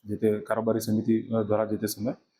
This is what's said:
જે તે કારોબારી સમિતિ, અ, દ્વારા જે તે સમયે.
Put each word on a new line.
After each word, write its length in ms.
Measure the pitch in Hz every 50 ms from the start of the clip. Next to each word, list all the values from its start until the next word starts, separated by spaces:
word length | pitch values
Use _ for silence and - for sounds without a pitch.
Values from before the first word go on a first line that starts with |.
| _
જે 120 | 104 107
તે 240 | - - 110 104 107
કારોબારી 400 | 107 - 110 113 113 113 110 113
સમિતિ, 480 | 110 - 107 110 110 110 113 113 113 - 113
અ, 80 | 113 107
દ્વારા 220 | 98 107 104 110
જે 120 | 104 110
તે 100 | 101 110
સમયે. 280 | 104 - - 104 123 - - _ _ _